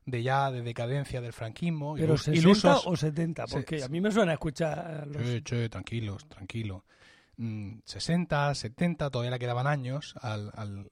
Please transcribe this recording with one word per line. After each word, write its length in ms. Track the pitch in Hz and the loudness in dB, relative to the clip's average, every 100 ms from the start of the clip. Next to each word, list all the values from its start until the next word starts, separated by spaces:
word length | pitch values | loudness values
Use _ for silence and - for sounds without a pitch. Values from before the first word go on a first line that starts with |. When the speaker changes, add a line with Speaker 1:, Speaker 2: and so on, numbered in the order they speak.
| - | -6
Speaker 1:
de 160 | 123 | -2
ya 280 | 123 135 139 | 2 2 2
de 120 | 127 | -2
decadencia 580 | 120 117 120 143 139 127 | -4 -4 -2 -2 -4 -6
del 140 | 120 | -8
franquismo, 600 | - 113 - 175 156 143 | -8 -10 -4 -2 -2 -4
Speaker 2:
¿Pero 200 | 151 160 | 0 4
Speaker 1:
ilus-, 80 | 151 | 4
Speaker 2:
sesenta 180 | 151 160 | 4 8
Speaker 1:
ilusos. 460 | 170 208 208 262 180 | 8 10 8 6 4
Speaker 2:
o 100 | 175 | 0
setenta? 500 | 156 151 165 151 113 | 0 0 -2 -4 -4
Speaker 1:
Se-, 100 | 143 | -4
Speaker 2:
Porque 200 | - 156 | -2 -4
a 40 | |
Speaker 1:
se- 80 | 127 | -4
Speaker 2:
mí 100 | 165 | 0
me 100 | 208 | 2
suena 220 | 208 180 | 4 4
escuchar 460 | 151 160 - 160 147 | 2 -2 -2 -2 -2
a 260 | 170 151 | -6 -8
los 180 | 147 - | -8 -4
Speaker 1:
Che, 200 | 120 120 | -2 -2
che, 240 | - 117 113 | -2 -2 -2
tranquilos, 580 | 101 - 117 107 95 - | -4 -6 -4 -4 -6 -12
tranquilo. 560 | - 98 117 107 92 - _ - - _ - | -16 -10 -6 -6 -8 -14 _ -20 -20 _ -8
Mm, 440 | 113 107 98 110 | -6 -6 -8 -12
sesenta, 720 | - 98 - 170 170 147 143 | -14 -6 0 0 2 2 2
setenta, 560 | 135 117 - 175 165 147 | 0 -6 -2 0 0 -2
todavía 220 | 127 120 | -2 -2
le 60 | 123 | -2
quedaban 280 | 123 120 135 | -2 0 0
años 480 | 147 123 135 - - | 0 -2 -6 -8 -8
al, 280 | 123 107 107 | -6 -6 -6
al, 360 | - 104 101 98 | -10 -10 -10 -14